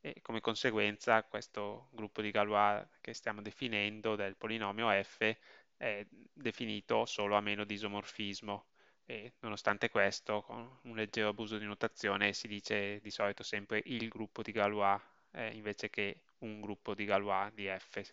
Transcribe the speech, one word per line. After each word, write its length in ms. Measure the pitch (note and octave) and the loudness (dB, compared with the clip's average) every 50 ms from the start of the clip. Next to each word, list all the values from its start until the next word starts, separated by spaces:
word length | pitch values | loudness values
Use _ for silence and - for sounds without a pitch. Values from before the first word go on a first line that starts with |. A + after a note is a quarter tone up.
e 200 | _ D#3 - - _ | _ -10 -12 -10 _
come 180 | - A2+ A2+ | -6 -6 -2
conseguenza 840 | - - A2 - - C3 A2 G#2+ G#2 G#2 G#2 G#2 - - A2+ A2 A2 | -2 -2 -2 2 0 2 2 4 2 2 0 -2 2 4 4 4 4
questo 640 | - - G#2+ - - _ - G#2 G2+ G#2 A2+ C3 - | 2 -6 -8 -8 -6 _ -6 -6 -6 -6 -10 -14 -16
gruppo 320 | - A#2 G#2+ G#2 _ - G#2+ | -12 -10 -10 -8 _ -4 -4
di 80 | G#2 | 0
Galois 560 | G2+ A2 G#2 G#2 G#2+ G#2 G#2 G#2 G#2 G#2 G2 - _ _ | 4 2 2 4 6 6 6 6 4 2 -2 -8 _ _
che 120 | _ - A2+ | _ -10 -10
stiamo 280 | - - A#2 G#2+ G#2+ G#2 | -6 -4 -6 -6 -4 -8
definendo 720 | G#2+ - - C3+ B2 A2+ G#2 G2+ G#2 G#2 G#2+ G#2+ A2+ G#2+ | -10 -8 -6 -4 -2 0 0 0 0 -2 -2 -2 -2 0
del 220 | G#2 G2+ G2 G2 | 0 -2 -4 -4
polinomio 540 | _ - A2 A2 A2+ G#2+ G2+ G2+ G#2+ A#2 A2+ G2+ G2 G2 | _ -4 -4 -2 -2 -2 -2 0 2 4 4 6 4 4
F 340 | - - - - A2 A2 - - - - - - _ _ | 0 -2 2 2 2 2 0 -6 -20 -20 -20 -20 _ _
è 300 | _ C3 B2+ G#2 G#2 G#2+ - | _ -4 -4 -4 -4 -8 -12
definito 960 | - - - - _ - C3 A#2+ G#2+ - B2 A2+ G#2 G#2+ G2+ - A#2 A2 A#2 | -14 -20 -20 -20 _ -4 -4 -4 -2 -2 -4 -4 -4 -6 -2 2 2 2 2
solo 300 | - - - G#2 G2+ G#2 | 2 0 0 2 4 4
a 40 | G#2 | 4
meno 240 | G#2 G#2 G2+ G2+ G#2 | 4 4 0 -2 -2
di 100 | G#2 G#2+ | -4 -4
isomorfismo. 920 | G2+ G#2+ G#2 G2+ G2+ G#2 - - - G#2+ G2+ G2 - - G#2 G2+ G2+ - _ _ _ - - _ _ _ | -4 -4 -4 -4 -4 -6 -8 -8 -8 -6 -6 -6 -6 -6 -6 -6 -6 -8 _ _ _ -20 -20 _ _ _
E 280 | _ B2+ A2 G#2 B2 _ _ | _ -10 -10 -10 -14 _ _
nonostante 480 | - A2+ G#2+ G2+ - - G#2 G2+ - A2+ | -8 -6 -6 0 2 2 2 4 2 2
questo, 540 | - G#2+ G2 G2+ G#2+ - - - G#2+ G#2 G#2 | 4 6 6 6 4 0 -2 -2 -2 -2 -2
con 360 | - A#2 A2+ A#2 A#2+ C3 B2+ _ | -4 -10 -10 -10 -12 -16 -18 _
un 120 | B2 A#2 | -10 -4
leggero 360 | A2 A2 G#2 - A#2+ G#2+ G#2+ | -4 -4 -2 0 2 2 2
abuso 260 | G#2 G#2 A2+ G#2 A2 | 2 0 -4 -4 -4
di 80 | G#2 G#2+ | -4 -4
notazione, 720 | G#2 G#2 - - A2 - - - G#2 G2+ G2+ G2+ G2+ G2 | -6 -4 -2 -2 -2 -2 0 0 2 2 4 4 2 2
si 120 | - - | 0 -6
dice 540 | G#2+ G#2+ G#2 - - G#2+ G#2 G2+ G2+ G#2 G#2 | -6 -8 -8 -2 0 0 0 0 0 -4 -6
di 100 | G#2 G#2+ | -8 -10
solito 320 | G2 - G#2 G2+ G2+ - - | -2 0 0 0 0 -2 -6
sempre 380 | - - G#2 G2+ - G#2+ G#2+ - | -4 -4 -4 -4 -2 -2 -2 -2
il 200 | - B2+ A#2 A2+ A2+ | 0 -2 -2 -2 -4
gruppo 340 | G#2+ G#2+ A2 G#2 _ - A2+ | -4 -6 -8 -8 _ -8 -8
di 100 | - G2+ | -4 0
Galois, 480 | A2+ G#2 G2+ G#2+ G#2 G2+ G2 G2 G2+ - - - _ _ _ _ | 2 4 4 4 4 4 4 4 4 0 -8 -20 _ _ _ _
eh, 160 | - A#2+ A2 | -6 -6 -6
invece 400 | A2 A2 G#2+ G#2+ G#2 - - G#2+ | -6 -6 -4 -4 -4 -2 -4 -4
che 360 | - - G#2 G2+ - - _ _ _ _ | -2 -2 -2 -2 -2 -8 _ _ _ _
un 200 | - A2+ G#2+ G#2+ | -10 -8 -8 -8
gruppo 340 | G#2+ - G#2 - _ - G#2 | -6 -8 -8 -8 _ -6 -4
di 120 | G2 G#2 | -4 0
Galois 440 | G2+ G#2 G2 G2+ G#2 G2 F#2+ G2 G#2 G#2+ | 2 2 2 4 2 2 0 0 -2 -4
di 120 | G#2 G2+ | -6 -4
F. 340 | F#2+ F#2+ F#2+ - - - G#2 G2 - | -4 -4 -4 -6 -8 -10 -10 -10 -10